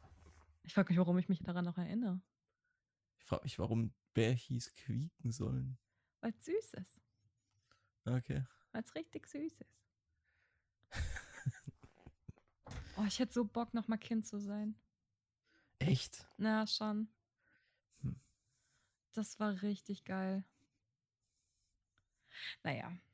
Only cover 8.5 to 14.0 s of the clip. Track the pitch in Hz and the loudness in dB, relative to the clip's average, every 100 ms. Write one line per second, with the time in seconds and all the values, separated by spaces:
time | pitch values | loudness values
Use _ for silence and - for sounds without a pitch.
8.5 | _ _ 226 - 311 320 311 - 285 311 | _ _ -8 -6 -8 -8 -12 -10 -6 -6
9.5 | - - _ _ _ _ _ _ _ _ | -8 -20 _ _ _ _ _ _ _ _
10.5 | _ _ _ - - - - - - 131 | _ _ _ -8 -2 -2 -2 -8 -6 -6
11.5 | - - - - - - _ - - _ | -6 -14 -16 -20 -20 -20 _ -18 -20 _
12.5 | _ - - - - 208 - 254 240 214 | _ -10 -10 -6 0 0 2 0 2 0
13.5 | 233 233 233 220 220 | -2 -2 -2 -2 -2